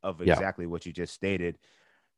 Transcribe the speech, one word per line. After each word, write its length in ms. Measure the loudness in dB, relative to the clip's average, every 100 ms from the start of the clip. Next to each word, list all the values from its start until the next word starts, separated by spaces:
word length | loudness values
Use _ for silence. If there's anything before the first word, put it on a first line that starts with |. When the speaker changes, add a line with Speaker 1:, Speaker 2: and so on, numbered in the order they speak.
Speaker 1:
of 180 | -8 0
Speaker 2:
Yeah. 140 | 4
Speaker 1:
exactly 320 | 6 4 -2 -6
what 180 | -6
you 80 | -8
just 220 | -8 -8
stated. 440 | -4 -2 0 0 -4 -14 _ _ _ _